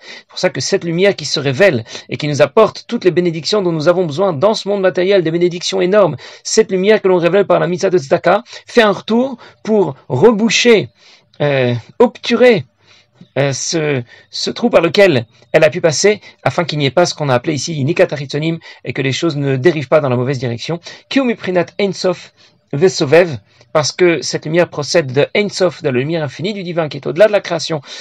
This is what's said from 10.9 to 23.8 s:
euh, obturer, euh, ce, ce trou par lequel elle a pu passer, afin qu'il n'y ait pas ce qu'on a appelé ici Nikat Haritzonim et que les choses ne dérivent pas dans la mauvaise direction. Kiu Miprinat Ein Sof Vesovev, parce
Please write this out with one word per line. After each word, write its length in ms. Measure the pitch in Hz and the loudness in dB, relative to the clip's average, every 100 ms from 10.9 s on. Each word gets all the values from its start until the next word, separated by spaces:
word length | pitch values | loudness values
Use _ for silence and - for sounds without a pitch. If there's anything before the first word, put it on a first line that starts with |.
| _ _ _ _ - | _ _ _ _ -4
euh, 340 | 147 139 123 120 - - | -2 0 0 -2 -6 0
obturer, 640 | 240 - - 233 247 202 - _ _ _ _ _ - - | 0 0 -4 2 4 4 0 _ _ _ _ _ -8 -2
euh, 160 | 139 | -2
ce, 480 | 131 - 170 151 135 120 - _ | -2 -4 -4 -2 -2 -6 -14 _
ce 200 | - - | -10 -8
trou 200 | - 233 | -4 0
par 120 | 190 | 2
lequel 440 | 165 202 196 131 110 _ _ | 2 4 4 4 -2 _ _
elle 100 | 156 | 2
a 60 | 156 | 2
pu 100 | 175 | 2
passer, 420 | 165 139 202 208 - - | 0 2 2 0 -4 -8
afin 220 | - - 175 | -4 -2 -2
qu'il 140 | 151 | -2
n'y 60 | 139 | 0
ait 60 | |
pas 140 | 151 160 | 2 0
ce 80 | |
qu'on 160 | - 147 | 0 -2
a 60 | 123 | 0
appelé 180 | 165 | 0
ici 280 | 151 170 156 131 | -4 -6 -4 -2
Nikat 220 | 175 180 | 2 0
Haritzonim 460 | 143 143 147 160 165 - - | 0 -8 -6 -4 -4 -10 -16
et 100 | - | -10
que 80 | - | -4
les 100 | 135 | -4
choses 240 | 127 170 143 | -2 -2 -2
ne 180 | 139 135 | -2 0
dérivent 340 | 170 156 131 | 0 0 0
pas 120 | 156 | 0
dans 80 | 139 | 2
la 80 | 123 | 0
mauvaise 220 | 123 135 | -2 -4
direction. 420 | 127 117 - 170 - - _ | -6 -8 -8 -10 -10 -20 _
Kiu 160 | 269 | -2
Miprinat 440 | 254 208 - 180 170 - | 0 -2 -4 -2 -2 -4
Ein 140 | 202 | -4
Sof 400 | 175 185 170 - _ _ _ _ | -2 -4 -4 -8 _ _ _ _
Vesovev, 640 | 143 180 - 143 156 180 120 - _ _ | 0 0 0 2 4 4 -2 -12 _ _
parce 180 | 156 | -2